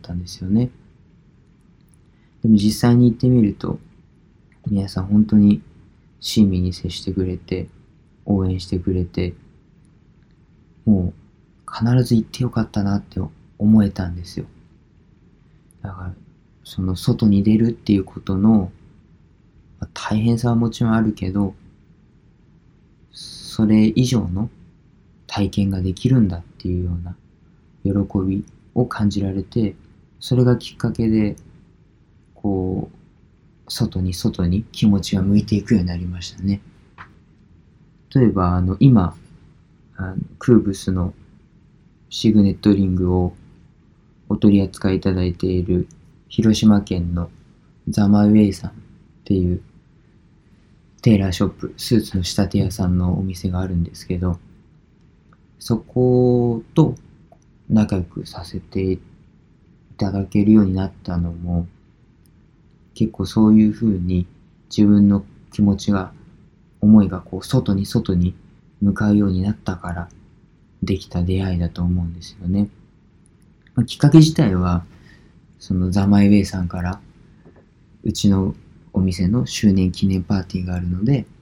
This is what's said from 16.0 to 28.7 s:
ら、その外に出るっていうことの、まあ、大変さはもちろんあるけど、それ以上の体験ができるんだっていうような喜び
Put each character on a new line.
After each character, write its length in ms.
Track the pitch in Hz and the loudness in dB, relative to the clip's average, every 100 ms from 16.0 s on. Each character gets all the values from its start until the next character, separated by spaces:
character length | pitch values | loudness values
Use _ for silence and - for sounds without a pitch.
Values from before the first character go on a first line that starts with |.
ら、 100 | 92 - - _ _ _ | -16 -16 -20 _ _ _
そ 180 | - - | -14 -6
の 140 | 92 90 | -4 -2
外 320 | - 113 110 | -2 0 2
に 160 | 101 | 2
出 140 | 104 110 | 4 2
る 100 | 117 | 2
っ 60 | |
て 200 | - - | -2 0
い 60 | 101 | 0
う 40 | |
こ 160 | 92 - | 0 -10
と 180 | - 95 | -6 0
の、 340 | 107 110 90 - - _ _ _ _ _ _ _ _ _ | 2 2 0 -10 -20 _ _ _ _ _ _ _ _ _
ま 80 | - | -16
あ、 20 | |
大 260 | - - 107 | -14 -4 -2
変 200 | 113 117 | 0 0
さ 100 | 120 | 0
は 60 | 117 | 0
も 140 | 117 | -2
ち 140 | - | -2
ろ 80 | 117 | -2
ん 20 | |
あ 80 | 110 | 0
る 120 | 107 | 0
け 180 | 104 92 | -2 -4
ど、 240 | 101 98 - - _ _ _ _ _ _ _ _ _ _ _ _ _ _ | -2 -4 -6 -20 _ _ _ _ _ _ _ _ _ _ _ _ _ _
そ 540 | - - - - - 107 | -20 -20 -20 -12 -2 2
れ 220 | 107 110 | 4 2
以 180 | - 123 | 2 0
上 220 | 120 90 | 0 -2
の 220 | 90 123 - - _ _ _ _ _ - | -6 -8 -10 -20 _ _ _ _ _ -12
体 220 | - 98 | -4 -4
験 200 | - 98 | -2 -2
が 120 | 95 | -2
で 120 | 92 | -4
き 160 | 90 120 | -2 0
る 100 | 127 | 2
ん 80 | 101 | 2
だ 100 | 87 | -2
っ 60 | - - | -12 -12
て 100 | 90 | -8
い 140 | 90 | -6
う 40 | 90 | -6
よ 60 | |
う 100 | 87 | -8
な 120 | 87 - _ _ _ _ _ _ | -10 -16 _ _ _ _ _ _
喜 80 | 98 98 98 101 95 | -4 -2 -2 -4 -2
び 200 | 98 - - _ | -4 -8 -20 _